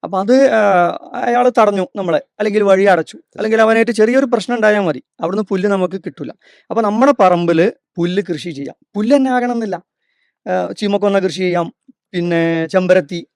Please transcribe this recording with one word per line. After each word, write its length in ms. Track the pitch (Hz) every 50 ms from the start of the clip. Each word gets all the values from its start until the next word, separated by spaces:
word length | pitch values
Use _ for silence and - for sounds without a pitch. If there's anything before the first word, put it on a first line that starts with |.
| -
അപ്പൊ 160 | 175 175 185
അത്, 300 | 196 202 247 262 277 262
ആ, 380 | 233 220 208 202 196 180 175 170 - - - -
അയാൾ 400 | - 262 - 247 240 247 247 254 233 -
തടഞ്ഞു 280 | 220 208 202 196 185 - _
നമ്മളെ, 260 | 208 190 175 165 147 - _ _ _
അല്ലെങ്കിൽ 240 | 214 214 202 214
വഴി 220 | 208 196 190 190 196
അടച്ചു, 340 | 202 185 170 160 - - - _ _ _
അല്ലെങ്കിൽ 240 | - 214 220 220 220
അവനായിട്ട് 320 | 220 220 226 226 226 220
ചെറിയൊരു 340 | 233 214 214 220 247 269 277
പ്രശ്നം 300 | 240 240 226 185 - 240
ഉണ്ടായാൽ 240 | 240 214 214 214 208
മതി, 220 | 196 170 147 131 _ _ _ _
അവിടുന്ന് 240 | - 165 185 214 208 _
പുല്ല് 200 | 208 190 180 208
നമുക്ക് 320 | 202 190 185 175 175 190
കിട്ടൂല. 300 | _ - 139 - 151 - - _ _ _ _ _ _ _
അപ്പൊ 120 | - 214
നമ്മുടെ 320 | 220 208 208 220 247 285 277 -
പറമ്പില് 500 | 208 185 180 170 175 170 170 165 170 202 - _ _ _ _
പുല്ല് 260 | - 170 175 180 196
കൃഷി 280 | 196 - 170 147 - 175
ചെയ്യാം. 260 | 156 135 139 131 - _ _ _ _
പുല്ല് 200 | 202 214 220 285
തന്നെ 140 | 277 262 262
ആകണമെന്നില്ല. 520 | 254 247 247 240 247 233 226 208 185 170 _ _ _ _ _ _ _ _ _ _ _ _ _ -
ആ, 240 | 185 185 180 170
ചീമക്കൊന്ന 460 | 202 - 214 208 202 202 190 202 196 196
കൃഷി 200 | 185 185 147 170
ചെയ്യാം, 340 | 190 180 175 175 170 165 - _ _ _ - _ _ _
പിന്നെ 540 | - 175 170 175 170 170 165 165 165 165 160
ചെമ്പരത്തി 600 | 160 - 190 185 180 185 185 180 185 185 170 - _ _